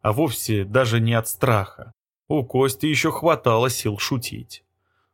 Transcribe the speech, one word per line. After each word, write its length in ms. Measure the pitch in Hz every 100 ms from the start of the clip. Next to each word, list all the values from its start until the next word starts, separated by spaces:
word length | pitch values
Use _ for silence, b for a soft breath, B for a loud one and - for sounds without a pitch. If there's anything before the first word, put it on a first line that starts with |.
а 120 | 107
вовсе 500 | 110 156 - - 107
даже 380 | 98 120 120 117
не 120 | 113
от 140 | 117 -
страха. 680 | - 127 107 95 - 113 _ _ _ -
У 160 | 151 120
Кости 400 | 127 135 135 156
ещё 260 | 139 160
хватало 580 | - 165 147 123 113 127
сил 280 | - 110 101
шутить. 680 | - 127 - 110 120 - _ _ _ _ _